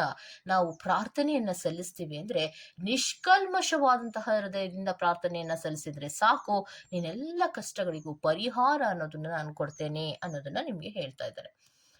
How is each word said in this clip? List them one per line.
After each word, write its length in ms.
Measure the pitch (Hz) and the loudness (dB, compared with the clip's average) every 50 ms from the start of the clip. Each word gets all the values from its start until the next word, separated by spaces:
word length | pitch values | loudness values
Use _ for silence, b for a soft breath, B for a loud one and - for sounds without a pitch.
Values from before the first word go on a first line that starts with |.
| 160 139 - B B B B B B 185 | 0 0 -2 B B B B B B 2
ನಾವು 300 | 190 185 180 165 156 - | 4 4 4 4 0 -2
ಪ್ರಾರ್ಥನೆಯನ್ನ 760 | - 180 180 180 220 233 - - 294 294 302 269 226 196 | 0 2 2 2 2 0 0 0 2 4 2 2 2 0
ಸಲ್ಲಿಸ್ತೀವಿ 680 | 180 - - 170 160 175 180 - - - 175 151 151 147 | -2 -2 -2 -4 -2 -4 -6 -8 -8 -8 -8 -6 -6 -8
ಅಂದ್ರೆ, 580 | 160 214 240 165 156 156 - - - - - - 180 | -6 -2 0 0 0 0 -4 -8 -20 -20 -12 -6 -2
ನಿಷ್ಕಲ್ಮಶವಾದಂತಹ 1500 | 202 254 254 - - - - - 370 370 403 392 370 370 370 359 - 320 302 277 262 247 233 233 233 214 220 220 233 214 214 | 0 0 0 0 0 -4 0 6 6 8 8 6 4 0 0 2 2 2 4 6 6 6 4 2 -4 -6 -6 -2 0 0 0
ಹೃದಯದಿಂದ 500 | 202 196 180 196 190 185 180 190 190 190 | 0 0 -2 -4 -4 -4 -4 -4 -2 -2
ಪ್ರಾರ್ಥನೆಯನ್ನ 640 | 180 - 180 170 170 175 - 175 175 170 165 165 160 | -2 2 2 2 2 2 0 -2 -2 -2 -4 -4 -4
ಸಲ್ಲಿಸಿದ್ರೆ 560 | 160 - 160 156 151 - 156 147 147 143 147 | -4 -2 -4 -6 -6 -6 -8 -8 -8 -8 -8
ಸಾಕು, 580 | - - 208 226 269 277 - - 208 196 196 B B B B B | -2 2 4 4 4 4 2 0 0 0 0 B B B B B
ನಿನ್ನೆಲ್ಲ 520 | - 175 170 160 175 233 285 320 339 349 370 359 | -4 -4 -4 -4 -4 -6 -6 -4 0 0 0 0
ಕಷ್ಟಗಳಿಗೂ 680 | 349 - - - - - 190 180 160 156 151 156 151 | 0 -4 -10 -8 -4 -4 -2 -2 -2 -4 -6 -8 -6
ಪರಿಹಾರ 680 | 151 - 160 156 180 214 247 220 247 247 269 294 294 269 220 | -2 2 2 2 2 0 -2 0 2 4 4 4 4 2 0
ಅನ್ನೋದನ್ನ 400 | 185 170 156 151 151 151 156 160 | 0 0 -4 -6 -6 -6 -6 -4
ನಾನು 260 | 170 156 151 151 151 | -4 -4 -4 -4 -4
ಕೊಡ್ತೇನೆ 580 | - 151 143 151 - 156 147 151 156 156 156 | -4 -4 -4 -4 -4 -4 -4 -4 -4 -4 -4
ಅನ್ನೋದನ್ನ 460 | 139 - - - 151 143 139 143 160 214 | -6 -6 -6 -8 -6 -6 -6 -6 -4 -4
ನಿಮ್ಗೆ 280 | 320 311 214 160 160 196 | -4 -4 -6 -8 -8 -8
ಹೇಳ್ತಾ 360 | 208 208 151 135 131 - - | -8 -6 -8 -8 -6 -8 -8
ಇದ್ದಾರೆ. 320 | - - - - - _ b b b b b b b b b | -8 -8 -10 -16 -18 _ b b b b b b b b b